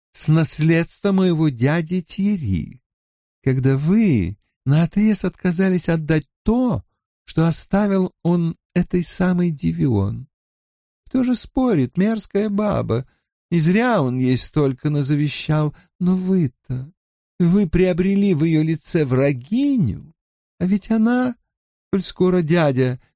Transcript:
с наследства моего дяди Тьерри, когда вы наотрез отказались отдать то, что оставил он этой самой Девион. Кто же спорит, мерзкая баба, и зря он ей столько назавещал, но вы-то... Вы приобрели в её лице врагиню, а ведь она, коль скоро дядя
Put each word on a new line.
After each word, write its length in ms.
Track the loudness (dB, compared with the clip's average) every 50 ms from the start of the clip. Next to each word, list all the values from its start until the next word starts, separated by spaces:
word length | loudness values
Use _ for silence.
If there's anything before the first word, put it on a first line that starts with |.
| _ _ -10
с 160 | -4 0 2
наследства 840 | 2 2 2 0 -2 0 2 2 2 2 0 -2 -6 -4 -2 0 2
моего 360 | 2 2 2 2 2 0 0
дяди 500 | 0 0 0 0 0 0 -2 -4 -4 -6
Тьерри, 800 | -6 -6 -6 -4 -2 -2 -2 -2 -2 -2 -2 -2 -4 -6 -12 -20 _ _ _ _ _ _ _ _ _ _ _ _ -4
когда 320 | -2 -2 0 2 2 0
вы 600 | 0 0 2 2 2 4 4 2 2 0 -2 -4 -10 _ _ _ _ -2
наотрез 600 | 0 2 2 2 0 0 0 2 2 2 0 -2
отказались 640 | -6 -6 _ -4 -2 -2 0 0 0 0 0 0 -2
отдать 380 | -2 -2 0 0 -2 -2 -2 _ _ _ -2
то, 400 | -2 0 0 0 0 -2 -4 -6 _ _ _ _ _ _ _ _
что 220 | -6 -2 0 0
оставил 680 | 2 0 -2 -4 -2 -2 0 0 2 2 0 0 -2 -4 _ -2
он 340 | 0 0 2 0 -2 -4 -8 _ _ -4
этой 300 | -2 -2 -2 -2 -4 -2
самой 460 | -4 -4 -2 0 0 0 0 0 -2
Девион. 800 | -2 -2 -4 -4 -2 -2 0 0 0 0 0 -2 -4 -8 -12 -16 _ _ _ _ _ _ _ _ _ _ _ _ _ _ _
Кто 160 | _ -2 -2 0
же 120 | 0 -2
спорит, 600 | -4 -6 -6 -4 -2 0 2 2 2 0 0 0
мерзкая 520 | 0 0 0 0 -4 -6 -4 -4 -2 -2 -2
баба, 600 | -2 -2 -2 -2 -2 -2 -2 -2 -4 -4 -6 -8 _ _ _ _ _ _ _ -4
и 80 | -2 0
зря 440 | 2 2 2 2 2 2 2 0 0
он 160 | 0 -2 0
ей 180 | 0 0 0
столько 540 | 0 -2 -4 -2 0 0 0 0 -2 -4 -4
назавещал, 880 | -2 -2 -2 0 0 0 0 -2 -4 -6 -4 -2 -2 0 0 -2 -4 -8 _ _ _ -4
но 160 | -2 0 0
вы-то... 760 | 0 0 0 0 0 0 -2 -4 _ _ -10 -10 -10 -10 -12 -18 _ _ _ _ _ _ _ _ 0
Вы 300 | 2 2 4 2 2 2
приобрели 680 | 2 2 2 2 2 0 0 0 2 2 2 2 2
в 100 | 2 2
её 180 | 2 2 2 2
лице 420 | 0 -2 -4 -6 -4 -2 -2 0
врагиню, 1080 | 0 2 2 2 2 0 -2 -4 -4 -2 0 0 0 0 0 0 0 -2 -6 -10 -18 _ _ _ _ _ _ _ _ _ -4
а 80 | -2
ведь 240 | 0 0 0 0 0
она, 460 | 0 2 2 2 2 0 0 -2 -4 -8 _ _ _ _ _ _ _ _ _ _ -4
коль 100 | -4 -4
скоро 400 | -4 -2 0 0 2 2 2 2
дядя 580 | 2 2 2 2 2 2 0 0 -2 -2 -6 _ _ _